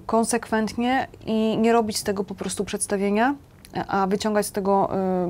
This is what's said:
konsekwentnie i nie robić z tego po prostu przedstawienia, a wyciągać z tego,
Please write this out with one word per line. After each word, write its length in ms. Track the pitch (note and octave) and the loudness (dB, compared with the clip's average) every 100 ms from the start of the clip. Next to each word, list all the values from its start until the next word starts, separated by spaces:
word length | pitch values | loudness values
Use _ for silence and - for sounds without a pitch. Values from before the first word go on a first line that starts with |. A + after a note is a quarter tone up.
| - | 0
konsekwentnie 1000 | A3+ A3+ A#3 - A3 G#3+ - A#3+ C4 - - - | 0 2 -2 0 -2 -2 -2 0 0 -4 -10 -2
i 320 | A3 A3 G#3+ | 0 0 2
nie 160 | A3+ | 4
robić 240 | A#3 G#3+ G#3+ | 4 2 -2
z 60 | |
tego 200 | - G3+ | -4 -4
po 120 | G3 F#3 | -6 -6
prostu 300 | F#3+ F#3 F#3 | -6 -4 -4
przedstawienia, 720 | G#3 - G3+ G3+ G#3 B3 C#4+ - - - - - | -4 -2 0 2 2 2 0 -10 -20 -8 -6 -2
a 200 | G3 F#3+ | 0 0
wyciągać 380 | G3+ A3 G#3 G#3 | 0 0 0 0
z 60 | |
tego, 380 | G#3 G3 G3 F#3 F#3+ F#3+ F#3 | -2 2 2 2 0 0 0